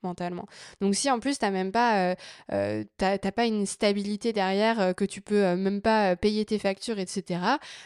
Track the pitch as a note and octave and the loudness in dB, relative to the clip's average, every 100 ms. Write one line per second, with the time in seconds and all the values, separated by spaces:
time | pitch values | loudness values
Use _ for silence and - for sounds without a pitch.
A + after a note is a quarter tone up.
0 | F#3 F3 F3 F3 - - - - G3+ G3 | -8 -6 -6 -8 -12 -16 -16 -2 0 2
1 | C#4 B3 C4 C#4 G#3+ F#3+ F#3+ A3+ A#3+ G#3 | 2 0 0 -2 0 0 0 2 2 4
2 | F3+ F3+ - - - - G2+ G#2+ G#2 - | 2 -2 -8 -18 -6 -2 -2 -4 -6 -2
3 | F#3+ G3 G3 G#3+ A#3 G#3+ G3 - G#3 G3+ | 0 0 -2 0 0 0 -2 0 0 0
4 | G3+ G#3 A#3 G#3 F#3+ G3 G#3+ A3+ F#3 F3+ | -2 -2 -2 0 0 2 2 2 2 0
5 | G3 - - G#3 F#3+ F3+ G3 G3+ A3 A3 | -2 -4 -2 2 4 2 0 0 2 4
6 | G3+ F3+ G#3 G#3+ G#3+ G#3+ G3 G3 - G#3+ | 4 2 2 0 -2 0 -2 -4 -6 -6
7 | F3+ G3+ - F3 F#3 C#4+ - - | -4 -6 -4 -2 0 0 -4 -18